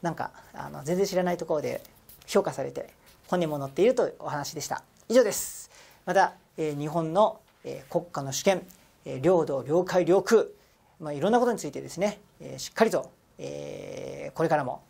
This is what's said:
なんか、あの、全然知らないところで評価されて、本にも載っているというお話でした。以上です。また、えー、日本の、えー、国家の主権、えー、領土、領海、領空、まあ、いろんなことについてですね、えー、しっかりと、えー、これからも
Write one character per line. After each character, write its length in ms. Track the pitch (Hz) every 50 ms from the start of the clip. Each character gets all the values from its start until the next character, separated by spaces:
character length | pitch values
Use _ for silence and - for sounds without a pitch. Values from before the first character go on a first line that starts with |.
| -
な 80 | 170
ん 40 | 160
か、 180 | - - - - - - - -
あ 160 | - - 143
の、 140 | 147 147 139
全 140 | 139 175
然 100 | 185 196
知 80 | 190 190
ら 80 | 180 185
な 100 | 175 175
い 40 |
と 100 | 170 165
こ 80 | - 170
ろ 60 | 151 135
で 180 | 123 - - - - _ _ _ _ - - -
評 160 | - - 202 -
価 100 | - 139
さ 100 | - 135
れ 100 | 143 -
て、 180 | - - - _ _ _ - - _ _ -
本 120 | - 180
に 60 | 170
も 120 | 156 151 143
載 100 | 139 139
っ 20 |
て 120 | 139 165 185
い 40 |
る 80 | 240 262
と 120 | 254 202
い 40 | 143
う 40 | - -
お 100 | - 151
話 260 | 139 147 143 - -
で 60 | -
し 80 | - -
た。 140 | 139 - - _ _ _ _ _
以 60 | 220
上 80 | 254 247
で 100 | 208 -
す。 380 | - - - - - - - - - - - - _ _
ま 80 | - 175
た、 220 | 190 185 165 - - _ _ _
え 140 | - 160 151
ー、 80 | 147 143
日 100 | 147 151
本 240 | 147 175 160 160 160
の、 280 | 190 214 190 - - _ _ _ _ _
え 200 | - 139 - - -
ー、 40 | -
国 120 | 175 170 -
家 120 | - 151 139
の 100 | 135 131
主 100 | - -
権、 240 | 196 196 175 - - - _ _ _ _ _ _
え 120 | - 135
ー、 40 | 131
領 240 | 131 165 190 175 156
土、 160 | 143 147 135 120
領 220 | 127 151 175 180
海、 200 | 180 170 185 175
領 180 | 156 175 196 190
空、 220 | - 226 214 160 - - _ _ _ _ _ _ _ _ _
ま 120 | 165 151
あ、 20 | 147
い 80 | 143
ろ 100 | 143 196
ん 20 | 233
な 60 | 240
こ 80 | 247
と 60 | 240 226
に 60 | -
つ 80 | -
い 60 | 151 139
て 80 | 139
で 80 | 139 135
す 100 | - 165
ね、 220 | 185 208 202 - - _ _ _
え 160 | 156 143 135
ー、 20 | 131
し 120 | - -
っ 20 | _
か 120 | - 226
り 60 | 220
と、 200 | - 156 - - _ _ _ _ _ -
え 920 | - 139 143 - - 147 - - 95 95 139 135 135 135 135 143 143 - -
ー、 20 |
こ 60 | - 160
れ 60 | 160
か 80 | 156
ら 80 | 151 139
も 180 | 123 139 - _ _